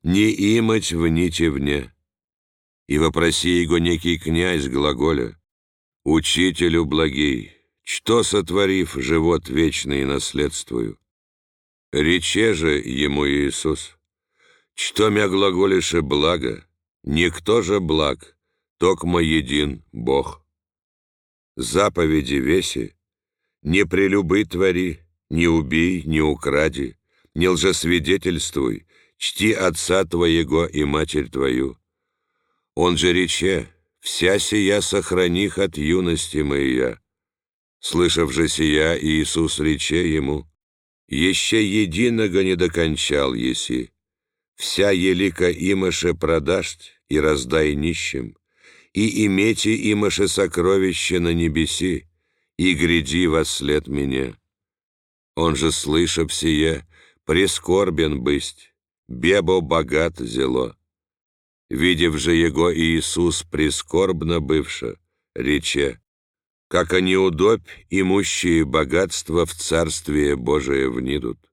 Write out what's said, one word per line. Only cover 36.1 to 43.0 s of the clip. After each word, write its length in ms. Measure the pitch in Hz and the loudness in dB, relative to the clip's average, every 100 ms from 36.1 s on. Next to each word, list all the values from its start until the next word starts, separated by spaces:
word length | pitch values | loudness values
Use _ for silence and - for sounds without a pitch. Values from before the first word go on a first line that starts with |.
| 82 - 76 | -2 -2 -4
моя». 640 | 73 69 67 64 64 57 _ _ _ _ _ _ _ _ | -2 0 0 0 -2 -4 _ _ _ _ _ _ _ _
Слышав 520 | - 80 87 80 78 | -6 0 2 2 0
же 160 | 67 80 | 0 -2
сия, 480 | - 78 76 78 82 | 0 0 2 2 0
Иисус 600 | 78 78 73 85 80 - | 0 0 0 -2 -2 0
рече 560 | 76 73 - 82 87 | -2 -2 -2 -2 0
ему: 320 | 78 69 76 - _ _ _ _ _ _ | -2 -2 -6 -8 _ _ _ _ _ _
«Еще 540 | 69 90 - - 110 | 0 0 0 0 0
единого 800 | 104 107 101 80 120 113 107 90 | 2 0 -2 0 0 0 0 0
не 100 | 92 | 0
докончал 800 | 90 87 85 82 73 | 0 0 0 -2 -2